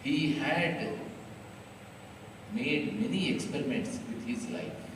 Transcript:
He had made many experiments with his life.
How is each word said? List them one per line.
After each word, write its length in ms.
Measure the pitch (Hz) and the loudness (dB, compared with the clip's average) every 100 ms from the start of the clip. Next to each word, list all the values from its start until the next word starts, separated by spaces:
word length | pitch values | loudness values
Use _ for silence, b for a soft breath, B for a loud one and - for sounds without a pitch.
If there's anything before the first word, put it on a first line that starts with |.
He 140 | 135 151 156 143 | 4 4 6 4
had 320 | 143 160 170 - - - - - - - - - - - - - - - - - - 214 | 4 4 4 2 0 -2 -6 -10 -12 -12 -12 -14 -14 -14 -16 -16 -14 -14 -14 -14 -6 0
made 240 | 247 302 - 202 | 4 4 2 2
many 200 | - 190 185 | 2 4 4
experiments 600 | - - - - 240 - - - | 2 2 0 2 2 0 -4 -4
with 120 | 113 117 | -6 -2
his 120 | 120 - - | -2 -2 -4
life. 240 | - - - | -4 -6 -8